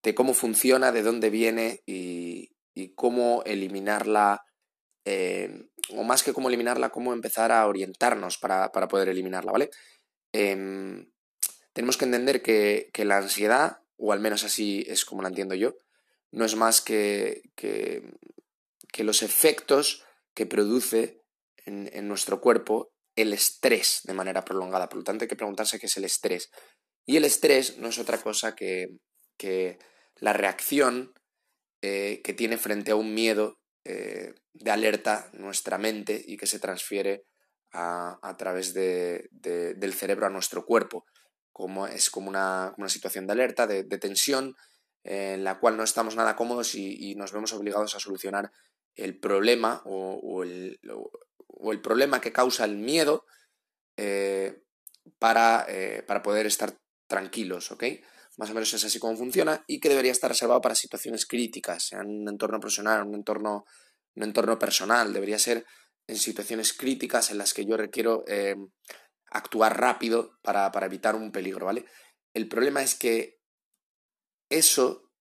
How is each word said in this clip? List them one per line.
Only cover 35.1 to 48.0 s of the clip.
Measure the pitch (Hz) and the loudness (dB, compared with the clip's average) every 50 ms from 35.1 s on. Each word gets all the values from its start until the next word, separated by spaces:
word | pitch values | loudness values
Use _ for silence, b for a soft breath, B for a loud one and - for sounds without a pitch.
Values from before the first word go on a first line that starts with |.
| 107 104 - - - | 0 0 -4 -12 -18
nuestra | 98 98 98 98 - - 101 95 92 | -14 -12 -6 -6 -6 -4 -4 -4 -2
mente | 104 110 107 107 98 107 107 110 - | -2 -2 -2 -4 -4 -6 -6 -6 -6
y | - - | -12 -12
que | - 104 | -4 -4
se | 95 107 104 | -4 -4 -2
transfiere | - 98 92 90 - - 104 101 95 98 101 101 _ _ _ _ _ _ _ _ _ _ | -6 -6 -6 -8 -8 -4 -4 -2 -2 -2 -2 -4 _ _ _ _ _ _ _ _ _ _
a, | - 87 85 87 87 87 87 87 90 - | -8 -6 -4 -4 -4 -4 -6 -8 -10 -12
a | - 92 92 | -14 -14 -10
través | - 95 92 90 92 92 90 90 | -6 -6 -4 -4 -4 -4 -4 -2
de, | 95 92 92 90 90 87 87 87 87 - - | 0 0 0 0 0 -2 -2 -4 -6 -10 -14
de, | _ - - 92 87 87 87 87 90 | _ -10 -6 -4 -4 -2 -4 -4 -4
del | 95 101 98 | -4 -6 -6
cerebro | 95 - 98 95 101 98 107 | -4 -4 -2 -2 0 0 0
a | 98 | -2
nuestro | 98 95 - - - 90 - | -2 -2 -6 -4 -4 -6 0
cuerpo. | - 117 113 107 - - - b b b b b b b _ _ _ | 2 2 2 2 0 -8 -14 b b b b b b b _ _ _
Como, | _ - 95 92 95 95 98 | _ -10 -10 -6 -6 -6 -6
es | - - 101 - - | -6 -2 -2 -2 -2
como | - 98 95 98 | -2 -6 -8 -4
una, | 98 95 95 95 95 92 92 95 - - | -2 0 0 0 0 -2 -4 -6 -8 -8
una | 101 95 | -6 -6
situación | - - - 95 - 98 95 98 | -6 -6 -6 -8 -8 -6 -4 -2
de | 104 | 0
alerta, | 120 127 120 - - 120 107 | 0 0 0 2 0 0 2
de, | 101 98 95 | 0 -4 -2
de | - 101 92 | -4 -6 -4
tensión, | - 98 98 - - - 139 131 135 135 131 b b b b b b b _ _ _ | -4 -2 0 0 0 2 0 -2 -2 -6 -12 b b b b b b b _ _ _
eh, | - 98 98 98 98 95 | -8 -6 -6 -4 -4 -4
en | 95 98 | -4 -4
la | 95 95 - | -4 -2 2
cual | - 117 110 | 2 2 2
no | 110 110 | 2 -2
estamos | 110 - 117 113 107 110 | -2 0 -2 -2 -2 0
nada | 113 113 110 107 | 0 0 0 2
cómodos | - 117 123 123 120 117 - - | 0 -2 -2 -2 -4 -4 -4 -6
y, | 104 98 95 - - 85 98 | -6 -8 -8 -10 -10 -12 -12
y | 101 | -10
nos | 101 101 95 | -10 -12 -8
vemos | 98 104 110 110 | -8 -8 -6 -6
obligados | 110 104 101 104 98 104 107 104 - | -8 -6 -6 -2 -2 -2 -2 -2 -4
a | 101 | -8